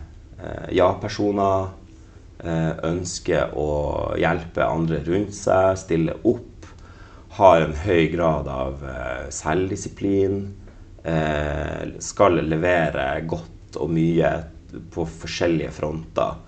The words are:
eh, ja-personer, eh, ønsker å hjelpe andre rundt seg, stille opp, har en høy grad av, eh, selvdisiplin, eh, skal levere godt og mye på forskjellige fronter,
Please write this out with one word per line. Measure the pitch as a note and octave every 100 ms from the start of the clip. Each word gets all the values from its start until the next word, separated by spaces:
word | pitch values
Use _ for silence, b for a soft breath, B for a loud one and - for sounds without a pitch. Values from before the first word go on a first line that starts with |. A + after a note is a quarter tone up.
| - - - -
eh, | D#2+ - - F2+
ja-personer, | F2+ - G#2+ - G#2 G2+ G2 F#2+ F#2 - - B B B B -
eh, | E2+ E2 D#2+ D#2+
ønsker | D#2+ F2 F2+ - - D2+ - -
å | D2+ D2 D2 D2 - D#2+
hjelpe | E2 F2 E2 -
andre | A#1 D#2 E2 D#2
rundt | C#2+ F#2+ G2+
seg, | - - F#2 F#2+ F#2
stille | - E2 D#2+ -
opp, | A2 A#2+ - - - - B B B B B
har | - F#2+ E2
en | D#2
høy | D2+ G2 E2+ D#2 E2+
grad | E2 D2+ C#2
av, | C2+ C2+ C#2
eh, | C#2 B1+ B1+ B1 C#2+
selvdisiplin, | - D2+ E2+ F#2+ G2+ - - G2+ G2 G2 G2 G2+ - B B B B
eh, | D#2+ D#2+ D#2 D2 D2+ D2 D2+ D#2+ D#2+ -
skal | - - G2 E2 D2+
levere | D#2+ F2 F2+ D#2 C#2 C2+ D2+ E2
godt | E2 - - - -
og | D2+
mye | E2 E2 E2 D2+ D2+ - - - - -
på | E2+ D#2+
forskjellige | - E2 - F2 D#2+ C#2+
fronter, | - D2+ D#2+ D#2+ - - -